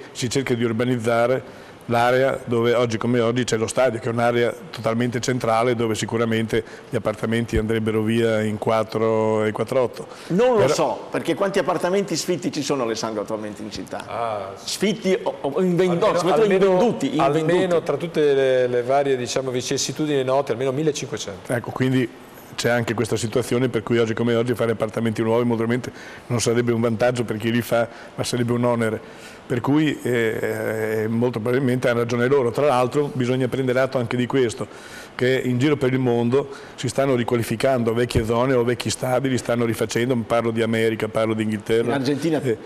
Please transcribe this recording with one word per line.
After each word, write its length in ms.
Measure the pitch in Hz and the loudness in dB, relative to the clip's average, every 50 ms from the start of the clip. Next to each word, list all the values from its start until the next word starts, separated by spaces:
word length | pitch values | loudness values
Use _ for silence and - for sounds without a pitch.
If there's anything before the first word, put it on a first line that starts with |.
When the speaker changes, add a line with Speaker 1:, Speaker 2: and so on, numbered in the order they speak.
| - - - | -14 -14 -10
Speaker 1:
si 180 | - - 117 | -6 -6 -2
cerca 240 | - 139 131 127 123 | -2 -2 0 0 0
di 100 | 113 120 | 0 0
urbanizzare 1040 | 117 113 113 123 123 127 120 110 120 117 117 120 120 131 123 - - - - - - - - - - | 0 0 0 0 0 0 0 0 0 2 2 2 2 2 0 -4 -8 -16 -18 -20 -20 -20 -14 -6 -2
l'area 480 | 117 120 120 123 127 127 135 135 131 - - | 0 2 4 4 4 4 4 2 0 -2 -4
dove 300 | - 120 117 117 120 117 | -2 0 2 2 4 4
oggi 240 | 117 123 117 110 110 | 2 2 2 0 -2
come 200 | - 120 123 123 | 0 0 2 2
oggi 240 | 113 113 120 127 120 | 2 2 2 0 0
c'è 120 | - 120 | 0 0
lo 100 | 110 113 | 0 -2
stadio, 320 | 107 - 127 127 131 113 113 | 0 0 2 2 2 2 -2
che 120 | - 123 | -4 -4
è 20 | 113 | -2
un'area 400 | 120 117 120 120 120 120 113 - - - - | 0 0 2 2 2 2 0 0 -4 -10 -14
totalmente 520 | - - 107 117 113 117 123 123 117 123 | -10 -4 -2 -2 0 0 0 0 -2 -2
centrale 540 | 113 - 127 127 - 113 113 113 117 127 120 | -2 -2 -2 0 0 0 2 2 2 2 2
dove 200 | 113 117 110 110 | 0 0 0 -2
sicuramente 680 | 107 117 104 117 113 117 113 113 113 113 107 123 113 - - - - - - | -2 -4 -2 -2 0 0 0 0 0 0 0 0 -2 -2 -4 -8 -20 -10 -6
gli 60 | - | -6
appartamenti 600 | 113 92 110 104 - - 110 113 117 117 110 113 | -4 -2 -2 -4 -2 -2 -2 0 0 0 0 0
andrebbero 460 | 110 107 107 113 113 110 110 107 110 107 | 0 0 0 0 0 0 0 0 0 0
via 400 | 107 113 117 117 113 110 107 107 | 2 2 2 2 2 2 2 0
in 160 | 107 104 - | 0 -2 -2
quattro 840 | - 120 110 110 110 - - 110 110 110 110 110 110 110 110 110 107 | 0 0 2 2 0 0 -2 0 2 2 2 2 2 2 2 2 0
e 80 | 110 107 | 0 0
quattr'otto. 540 | - 110 - - 131 123 113 - - - - - - - | -2 -2 0 0 0 0 0 -2 -8 -14 -14 -16 -14 -6
Speaker 2:
Non 260 | - 165 190 240 254 247 | -2 0 2 4 4 4
lo 40 | 208 | 4
Speaker 1:
Però 160 | 131 135 151 | 4 4 2
Speaker 2:
so, 320 | - 156 127 101 - - - | 2 0 0 -2 -4 -6 -6
perché 240 | - 135 - 165 160 | -6 -4 -2 -2 -2
quanti 240 | - 202 190 - 202 | 0 0 0 0 0
appartamenti 560 | 151 180 175 151 - 180 185 202 196 196 175 | 0 0 0 0 0 0 0 0 0 -2 -4
sfitti 380 | 147 - - 175 151 - 143 - | -4 -2 -2 -4 -4 -4 -4 -4
ci 80 | 156 | -4
sono, 220 | 135 - 147 135 120 | -2 -2 -2 -2 -2
Alessandro, 400 | 113 110 107 - 113 110 104 101 | -2 -2 -4 -4 -4 -4 -4 -4
attualmente 400 | - 113 107 107 104 104 101 107 | -4 -6 -6 -6 -8 -10 -10 -12
in 80 | 107 | -10
città? 340 | 98 98 92 - - 101 104 | -10 -10 -10 -10 -10 -10 -10
Speaker 3:
Ah, 460 | 98 98 113 117 113 107 101 98 98 98 | -8 -8 -6 -4 -4 -4 -6 -8 -10 -12
Speaker 2:
Sfitti 640 | - - - - - 190 208 196 - - 190 185 - - | -12 -10 -10 -6 -2 0 0 0 0 0 0 0 0 0
o, 120 | 143 143 - | -4 -4 -4
o 220 | - 139 135 165 185 | -4 -4 -2 0 0
inven-, 300 | 185 175 165 185 185 170 | 2 2 2 2 2 2
Speaker 3:
almeno, 140 | 170 214 202 165 | 2 2 2 2
Speaker 2:
soprattutto 280 | 175 165 175 - - 220 | 2 2 2 4 4 4
Speaker 3:
almeno, 220 | 202 190 190 196 | 4 4 4 4
Speaker 2:
invenduti, 400 | 190 185 180 226 233 - - 139 135 - | 4 4 4 4 2 2 0 -2 -2 0
invenduti. 220 | 151 139 139 147 160 160 160 | 2 2 2 2 2 2 2
Speaker 3:
almeno 320 | 175 180 190 180 175 160 - | 2 2 2 2 2 0 0
tra 140 | - 143 | 0 -2
tutte 380 | 127 175 165 - 165 151 147 139 | -2 -4 -2 0 2 4 4 4
le, 320 | 135 135 135 131 127 127 | 4 4 4 4 4 2
le 160 | 123 123 123 120 | 2 2 0 2
varie, 340 | 123 135 143 143 139 135 | 2 2 2 4 2 2
diciamo, 340 | 123 123 113 - 139 131 131 | 0 0 -2 -2 -2 -2 -2
vicissitudini 720 | 123 127 120 - 143 131 - - 131 - 156 151 147 135 131 | -4 -4 -2 -2 -2 -2 -2 -4 -4 -4 -2 0 0 0 0
note, 280 | 131 131 139 - - 113 | 2 2 0 0 0 -2
almeno 200 | 117 131 135 127 | -2 -2 -2 -2
millecinquecento. 800 | 139 160 156 135 - 131 120 110 104 - 101 95 90 - - 127 | 0 0 -2 -2 -2 -4 -8 -8 -8 -8 -8 -10 -10 -6 -4 -4
Speaker 1:
Ecco, 160 | 120 - - | -4 -4 -4
quindi 360 | - - 127 131 131 127 123 - - - - - - - - - - | -2 0 0 2 2 2 2 0 -4 -10 -20 -20 -20 -20 -20 -14 -6
c'è 140 | - - 120 | -2 0 2
anche 220 | 120 120 113 113 113 | 2 2 0 0 -2
questa 240 | 110 117 - 117 | -2 -2 -2 -2
situazione 520 | 107 117 110 - 127 113 - 123 120 131 120 | -2 -2 -2 0 -2 0 0 0 0 2 0
per 140 | 110 113 107 | 0 -2 0
cui 140 | - 120 117 | 2 2 2
oggi 160 | 117 110 110 | 2 2 0
come 200 | 113 117 117 117 | 0 0 2 2
oggi 180 | 117 120 123 120 | 2 2 0 0
fare 180 | 104 117 113 113 | 0 0 0 0
appartamenti 500 | - 113 107 - 113 113 113 110 113 113 | 0 -2 -4 -2 -2 -2 -2 0 0 0
nuovi 220 | 113 113 120 120 | 2 2 2 2
molto 180 | 120 117 110 113 | 2 0 0 0
probabilmente 280 | 113 120 127 131 120 - - - - - - - | 0 0 -2 -2 -6 -12 -12 -14 -18 -18 -14 -8
non 140 | - 123 113 | -4 -2 0
sarebbe 320 | - 123 117 120 120 120 120 | 2 2 2 2 2 2 2
un 80 | 113 | 2
vantaggio 440 | 117 117 113 101 120 123 123 120 117 | 2 0 2 2 2 2 2 0 -2
per 120 | 104 110 107 | -2 -4 -2
chi 120 | 107 113 | -2 0
li 120 | 117 120 110 | 0 0 0
fa, 260 | - 123 117 117 - - - - - - | 2 0 0 0 0 -4 -12 -18 -12 -8
ma 100 | - 127 | -6 -4
sarebbe 280 | - - 123 120 117 120 | -2 -2 0 0 0 0
un 120 | 120 123 | 2 2
onere. 720 | 123 120 117 117 110 107 107 - - - - - - - - - - | 2 2 2 0 0 -2 -4 -6 -10 -18 -18 -18 -20 -20 -14 -8 -4
Per 140 | 135 117 107 | -4 -2 0
cui, 360 | 131 143 151 160 147 - - - | 2 2 4 2 2 0 -2 -2
eh, 1040 | 120 123 117 113 110 113 113 - 107 110 110 110 110 110 110 110 110 107 110 107 110 | -2 0 0 0 0 0 -2 -2 -4 -4 -2 -4 -4 -4 -2 -2 -2 -2 -2 -2 0
molto 320 | 113 117 120 127 120 113 | 0 0 0 0 0 -2
probabilmente 480 | 104 123 123 135 139 123 123 131 131 127 | -2 0 0 2 2 0 0 2 2 2
hanno 120 | 117 120 | 2 2
ragione 260 | 120 113 123 120 120 | 0 0 0 0 2
loro. 240 | 127 139 143 123 117 | 4 4 2 2 2
Tra 160 | 110 139 139 | 0 2 2
l'altro 440 | 147 123 123 127 120 - 147 147 139 - | 2 4 4 2 2 0 0 -2 0 -2
bisogna 340 | 131 127 120 127 127 131 117 | -2 -2 0 0 0 0 -2
prendere 320 | 113 131 135 127 120 131 | -2 -2 -2 0 2 2
atto 160 | 131 127 - | 2 0 0
anche 180 | 131 120 104 131 | -2 -2 -2 -2
di 120 | 123 123 | -2 -2
questo, 400 | 117 135 135 123 113 - - 107 - - - - - - - - - - | 0 2 2 2 2 0 -4 -8 -10 -12 -16 -20 -18 -18 -18 -18 -14 -6
che 260 | - 123 127 131 127 - | -2 0 2 2 2 0
in 140 | 127 123 120 | 0 0 2
giro 180 | 131 156 147 | 2 2 2
per 140 | 139 135 127 131 | 2 2 2 2
il 40 | 131 | 2
mondo 520 | 127 123 120 117 117 120 127 143 139 - - - - - - | 2 2 2 2 2 2 2 0 0 -2 -6 -16 -16 -16 -10
si 120 | - - 123 | -6 -6 -4
stanno 260 | - - 135 139 131 | -2 0 2 2 2
riqualificando 800 | 120 117 110 123 120 110 - 117 104 - 135 135 120 117 117 113 | 2 2 0 0 0 0 -2 -2 0 2 2 2 2 2 0 0
vecchie 320 | 120 123 120 - 123 113 | 0 0 0 0 0 0
zone 260 | 107 120 117 123 135 135 | 0 0 2 2 2 2
o 100 | 123 117 | 2 2
vecchi 280 | 120 123 - - 120 | 2 0 -2 -2 -4
stadi, 400 | - - 135 127 127 127 135 135 | -4 -4 -2 0 0 0 0 0
li 80 | 127 117 | -2 -2
stanno 260 | - - 120 120 120 | 0 0 0 0 0
rifacendo, 500 | 113 110 - 117 107 - 117 117 127 131 | 0 0 -2 -2 -2 -2 0 0 0 0
parlo 340 | 117 107 - 120 117 113 117 | -2 0 0 0 0 0 0
di 100 | 113 113 | 0 0
America, 480 | 113 113 113 113 113 113 113 107 110 104 | 0 0 2 2 2 2 2 0 -2 -2
parlo 240 | 101 110 110 110 110 | -2 0 0 0 0
di 120 | 110 110 | 0 0
Inghilterra, 420 | 107 107 101 104 - 113 117 117 | -2 -2 -4 0 2 2 2 2
Speaker 2:
In 60 | 117 123 | 2 0
Argentina 500 | 139 131 131 147 131 156 165 156 135 - | 0 0 0 -2 0 0 0 0 0 0
Speaker 1:
eh, 160 | 127 110 - - | -2 -2 -4 -6